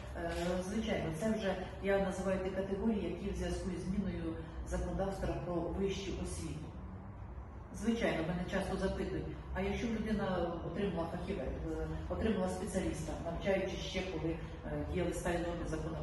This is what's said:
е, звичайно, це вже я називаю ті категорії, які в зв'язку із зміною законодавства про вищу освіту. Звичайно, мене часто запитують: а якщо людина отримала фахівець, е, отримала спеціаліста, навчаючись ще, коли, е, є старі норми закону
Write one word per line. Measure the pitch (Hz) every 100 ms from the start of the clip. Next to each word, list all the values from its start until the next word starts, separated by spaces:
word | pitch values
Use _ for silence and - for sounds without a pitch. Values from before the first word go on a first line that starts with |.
| - 175
е, | 170 170 175 185
звичайно, | 185 220 214 - 156 -
це | 220
вже | 190 190 190 - -
я | 190 196
називаю | 185 185 190 190
ті | 190
категорії, | 190 196 196 226 202
які | 170 170 196
в | 180
зв'язку | 175 175 190
із | 165
зміною | 180 202 185 170 165 160 - - -
законодавства | 180 180 175 196 190 175 143 156
про | 170
вищу | 160 180 196 - 185 180
освіту. | 180 - 160 151 - - 190 - - - - - - - - -
Звичайно, | 220 220 170 160 160
мене | 180 180
часто | 190 185 185
запитують: | 190 185 165 156 - - -
а | 190
якщо | 196 208 233
людина | 214 220 196 190 180 170 165 156
отримала | 185 196 170 160
фахівець, | 175 185 185 170
е, | 160 156 160 156 160 -
отримала | 180 226 190 185
спеціаліста, | - 202 190 170 151 - 151 165
навчаючись | 160 196 190 - 170
ще, | - - 170
коли, | 160 160 165 - - -
е, | 147 147
є | 180 175
старі | 175 180 170
норми | 170 170 151
закону | 156 156 156